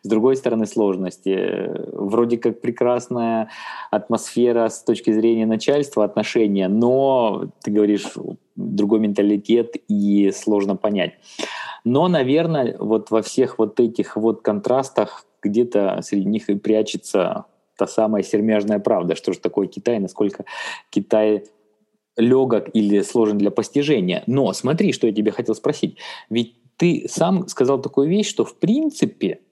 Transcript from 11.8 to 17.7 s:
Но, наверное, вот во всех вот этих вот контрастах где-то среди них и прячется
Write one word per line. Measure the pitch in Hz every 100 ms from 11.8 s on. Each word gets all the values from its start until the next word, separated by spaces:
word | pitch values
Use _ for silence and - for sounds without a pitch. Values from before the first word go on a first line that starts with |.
| 117
Но, | 135 180
наверное, | 170 127 151 165 156 120 -
вот | 107 110 -
во | 110
всех | 107 - 123 -
вот | 107 -
этих | 120 117 101 -
вот | 113 107
контрастах | - 104 101 127 135 - 104 - _ _
где-то | 104 104 120 104 98 92
среди | - 101 95
них | 107 -
и | 101
прячется | 107 107 107 95 - 101 87 - - _ _